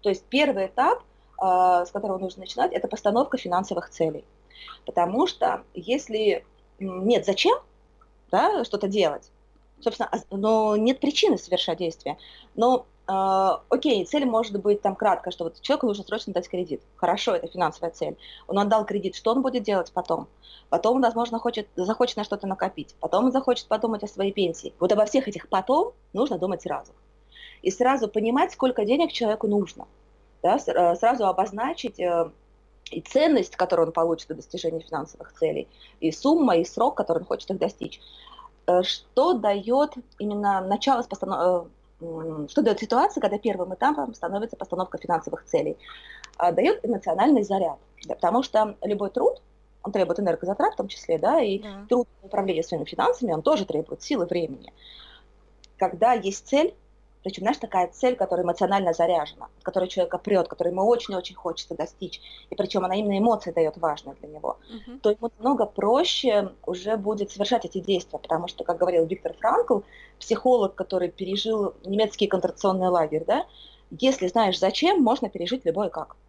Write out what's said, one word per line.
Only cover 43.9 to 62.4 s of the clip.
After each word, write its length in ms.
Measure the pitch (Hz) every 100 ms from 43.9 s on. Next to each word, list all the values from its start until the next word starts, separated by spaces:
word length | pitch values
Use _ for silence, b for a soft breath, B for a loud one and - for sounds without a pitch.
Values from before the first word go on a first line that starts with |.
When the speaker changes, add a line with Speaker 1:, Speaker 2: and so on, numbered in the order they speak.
| 302 262 226
Speaker 1:
становится 420 | 170 196 226 -
постановка 400 | - 175 185 -
финансовых 460 | - 165 160 165 -
целей? 320 | 160 151 - B B B B B _
А, 140 | 175
дает 260 | 175 269 453 220
эмоциональный 580 | 208 196 165 240 269
заряд. 360 | 202 196 170 139 _ _ -
Да, 80 | -
потому 280 | 175 226
что 320 | 262 220 214 208
любой 260 | 208 202 196
труд, 300 | - 480 - _ _ _ _
он 80 | 202
требует 260 | 202 208 175
энергозатрат 520 | 196 165 180 202 381 -
в 20 |
том 100 | 196
числе, 300 | - - 160
да, 220 | 180 311
и 220 | 220 196
Speaker 2:
Да. 240 | 208 196 202
Speaker 1:
труд 180 | 247 240 _
управления 420 | 190 196 196 160
своими 220 | 170 165 -
финансами, 480 | - - 494 233
он 80 | -
тоже 220 | 269 302 190
требует 380 | 151 160 -
сил 200 | - 269
и 40 | 170
времени. 460 | - - 135 - B B B B B B _ _ _ - _
Когда 360 | 185 180 226
есть 340 | 240 196 196 -
цель, 280 | 277 349 - _ _ _ _
причем, 200 | 190 196
знаешь, 140 | 196 285
такая 300 | 226 185 180
цель, 260 | - 254 247
которая 300 | 190 175 175
эмоционально 480 | 175 185 196 185
заряжена, 540 | 165 170 175 151 - - _
от 60 |
которой 240 | - 185 180
человека 300 | - 175 180
прет, 280 | - 196 170
которую 260 | - 175
ему 120 | 185 202
очень-очень 480 | 240 - 190 180 185
хочется 400 | 175 170 - 165
достичь, 460 | 165 _ 190 - B B